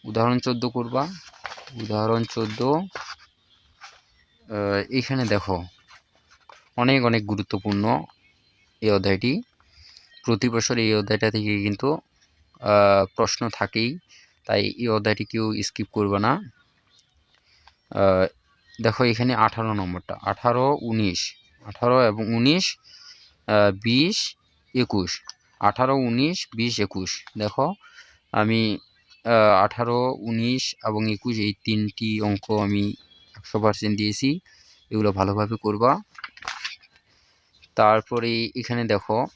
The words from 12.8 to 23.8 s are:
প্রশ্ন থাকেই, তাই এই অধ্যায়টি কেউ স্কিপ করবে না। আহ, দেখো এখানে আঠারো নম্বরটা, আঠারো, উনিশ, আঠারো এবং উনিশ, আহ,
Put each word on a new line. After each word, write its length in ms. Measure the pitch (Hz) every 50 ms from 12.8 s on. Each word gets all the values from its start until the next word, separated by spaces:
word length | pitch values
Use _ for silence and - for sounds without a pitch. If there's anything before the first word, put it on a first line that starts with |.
| 101 101 98 98 95 95 _
প্রশ্ন 260 | - 113 101 - - 120 113 -
থাকেই, 320 | - 104 - - 113 113 120 151 180 _ _ - - - _ _ _ _
তাই 160 | - 107 101 101 104 - - 120
এই 60 | 117 110
অধ্যায়টি 260 | 107 104 110 107 - 107 -
কেউ 140 | - 113 110 110 107 104 104
স্কিপ 200 | - _ - 107 - -
করবে 200 | 110 104 98 101 98 104
না। 60 | 117 143 196 208 127 _ _ _ _ _ _ _ _ _ - _ _ _ _ _ _ _ _ _ _ _ _ _ - _ _ _ _
আহ, 340 | - 101 98 98 95 92 92 - _ _ _ _ _ _ _ _ - -
দেখো 220 | 113 113 110 - 127 120
এখানে 220 | 113 110 123 127 127 110 110
আঠারো 260 | 113 - 113 110 110 107
নম্বরটা, 420 | 101 95 90 90 90 - - 95 - - 98
আঠারো, 360 | 101 - - 123 120 123 127 135 147 - - 117
উনিশ, 320 | 113 110 104 95 87 - - - - _ _ _ _ _ -
আঠারো 320 | 107 104 - 120 120 123 131 123 110
এবং 140 | 104 110 110 101 117
উনিশ, 280 | 113 120 135 160 185 190 - - _ _ - - - - - - - - _ _ _ _
আহ, 220 | - 107 104 104 101 95 98